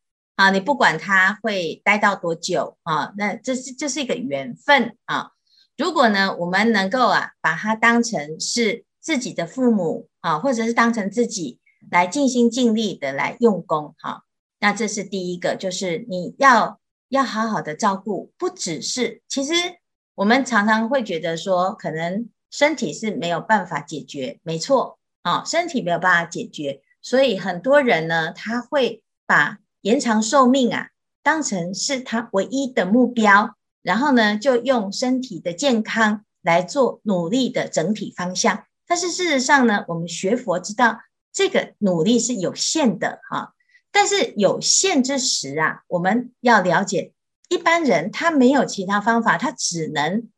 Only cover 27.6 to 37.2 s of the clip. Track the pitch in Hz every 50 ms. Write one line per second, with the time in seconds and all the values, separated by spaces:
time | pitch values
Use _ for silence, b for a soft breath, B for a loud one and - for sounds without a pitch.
27.6 | - 254 277 294 269 240 180 160 160 165 165 165 160 165 - - - 208 233 240
28.6 | 240 - 302 285 254 202 151 - _ _ _ _ _ - 185 160 147 147 214 -
29.6 | _ _ _ _ - - 233 285 - 240 214 220 214 220 302 285 254 240 262 277
30.6 | 247 220 151 123 - - _ _ _ _ _ _ - 285 311 320 285 - 208 180
31.6 | 170 180 202 - - - 285 254 254 - 220 226 233 - - 196 196 - 233 269
32.6 | 277 254 - 233 185 185 208 254 247 - - 233 214 202 196 202 226 233 - _
33.6 | _ _ _ _ - 175 180 220 277 302 262 233 214 208 208 208 214 277 247 233
34.6 | 233 269 262 233 196 196 196 - 254 247 262 254 254 - 180 160 - - - -
35.6 | 285 285 240 220 214 - - 226 226 214 214 208 - _ _ _ - 170 170 175
36.6 | 180 - - 285 254 - - - - 214 196 175